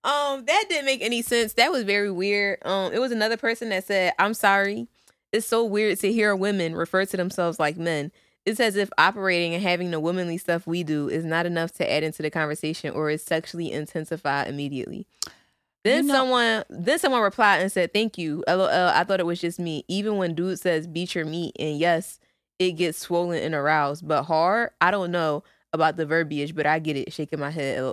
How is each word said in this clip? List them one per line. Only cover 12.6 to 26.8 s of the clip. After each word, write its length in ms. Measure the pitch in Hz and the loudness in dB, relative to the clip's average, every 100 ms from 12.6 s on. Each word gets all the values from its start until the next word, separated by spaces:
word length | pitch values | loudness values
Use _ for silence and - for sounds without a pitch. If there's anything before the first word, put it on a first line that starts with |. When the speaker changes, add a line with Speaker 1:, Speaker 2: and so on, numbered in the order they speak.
| 156 160 151 | -4 -4 -6
Speaker 1:
or 160 | - 151 | -2 -2
is 140 | 151 | -2
sexually 480 | - 160 160 170 165 | -2 -2 -2 -8 -6
intensified 760 | 147 156 170 156 160 147 139 - | -6 -6 -8 -6 -6 -2 -2 -2
immediately." 580 | 143 143 135 - - - _ - - _ _ _ _ 208 | -4 -6 -6 -8 -10 -14 _ -14 -14 _ _ _ _ 2
Then 180 | 285 | 2
Speaker 2:
You 40 | 285 | 4
know 40 | |
Speaker 1:
someone, 500 | 277 262 247 233 220 - | 4 4 4 4 0 -4
then 300 | - 175 320 | -4 0 2
someone 220 | - 254 | 2 2
replied 400 | 208 - 208 180 | 2 4 4 4
and 100 | 190 | 2
said, 220 | 190 175 | 0 0
"Thank 240 | 208 220 - | 0 0 -2
you. 260 | 165 151 - | -4 -2 0
L 140 | 185 | 2
O 40 | 190 | 4
L, 240 | 165 180 | 4 4
I 160 | - 180 | 4 2
thought 160 | 190 | 0
it 40 | 170 | 0
was 140 | 170 | -2
just 200 | 170 175 | -4 -4
me. 260 | 170 151 - | -6 -6 -4
Even 300 | 190 208 202 | -4 -2 -2
when 180 | 180 165 | -2 -2
dude 240 | 185 185 | -2 -2
says, 280 | 185 160 165 | 0 0 -2
'Beat 280 | 160 180 175 | -6 -4 -4
your 100 | 156 | -4
meat,' 300 | 165 165 - | -6 -6 -4
and 220 | 151 147 | -4 0
yes, 400 | 165 165 - - _ _ _ _ | 2 2 -2 -16 _ _ _ _
it 140 | 185 | -2
gets 240 | 160 170 156 | 0 -2 -2
swollen 420 | - 175 175 170 | -2 -2 0 -2
and 140 | 156 151 | -2 -2
aroused, 500 | 143 156 143 151 156 | 2 2 2 -2 0
but 180 | 151 | 0
hard? 480 | 143 160 170 220 233 _ | 2 2 4 2 -2 _
I 100 | 170 | 2
don't 180 | 202 175 | 2 0
know 320 | 175 160 147 - _ _ | 0 0 -2 -6 _ _
about 220 | 160 160 165 | 2 2 2
the 100 | 151 | 0
verbiage, 480 | 160 156 143 143 | 2 0 -2 -4
but 140 | 156 151 | -2 2
I 100 | |
get 180 | 160 | 2